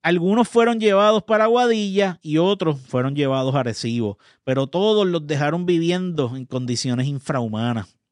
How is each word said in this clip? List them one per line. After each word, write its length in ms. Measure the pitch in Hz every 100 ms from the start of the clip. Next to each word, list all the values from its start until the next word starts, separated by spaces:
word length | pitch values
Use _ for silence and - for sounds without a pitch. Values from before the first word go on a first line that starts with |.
Algunos 480 | 165 175 175 226 233
fueron 320 | 233 233 226
llevados 420 | 214 196 208 214
para 220 | - 214 220
Aguadilla 720 | 233 247 220 208 190 196 170
y 160 | 160 156
otros 440 | 180 202 165 139
fueron 340 | 131 127 131 143
llevados 400 | 135 135 131 139
a 60 |
Arecibo, 560 | 120 107 120 117 107 98 _ _
pero 240 | - 131 135
todos 400 | 175 214 214 190
los 180 | 170 147
dejaron 400 | 147 147 170 180
viviendo 720 | 170 165 180 185 156 123 131
en 100 | 127
condiciones 640 | 127 123 120 131 123 135
infrahumanas. 880 | 139 - 139 117 107 117 117 98 _ _